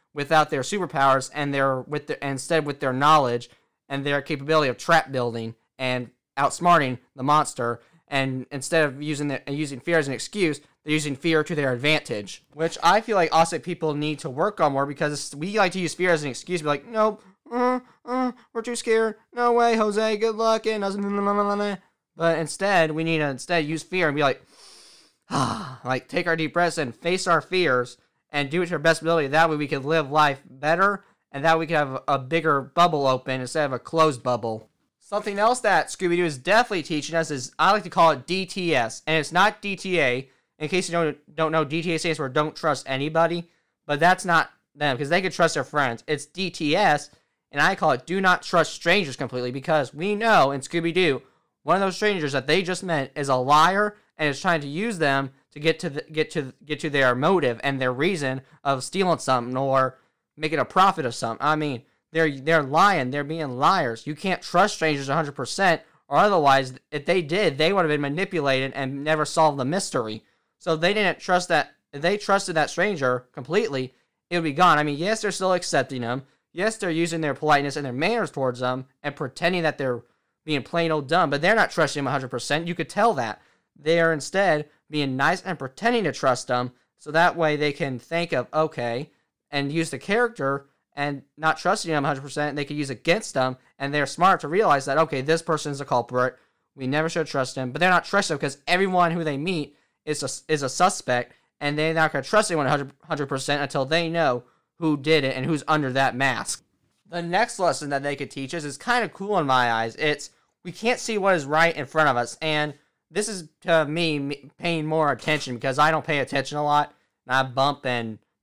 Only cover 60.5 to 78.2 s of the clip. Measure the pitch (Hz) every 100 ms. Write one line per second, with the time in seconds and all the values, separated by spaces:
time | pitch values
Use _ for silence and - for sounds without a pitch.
60.5 | 151 123 - 190 175 131 113 120 117 147
61.5 | 156 151 123 - _ _ 160 160 139 135
62.5 | 160 139 147 202 185 127 143 143 165 151
63.5 | 123 151 190 139 113 - 151 196 185 -
64.5 | 175 185 - 160 143 139 147 151 139 123
65.5 | - 196 160 - _ - 143 202 196 143
66.5 | 135 131 131 _ 147 139 185 156 175 196
67.5 | 139 156 196 165 151 143 147 190 175 139
68.5 | 131 135 - 131 139 147 156 147 - 156
69.5 | 143 131 175 - 143 110 107 - _ _
70.5 | _ - 160 170 208 196 160 - 185 180
71.5 | 160 - _ _ 143 160 202 - 196 196
72.5 | 160 147 - 190 185 131 123 - - 123
73.5 | 180 233 139 127 _ _ _ - 175 165
74.5 | 139 180 151 151 143 175 220 214 180 185
75.5 | 180 175 156 127 131 120 127 131 _ _
76.5 | 165 202 220 190 160 170 165 156 131 151
77.5 | 147 143 139 143 123 165 233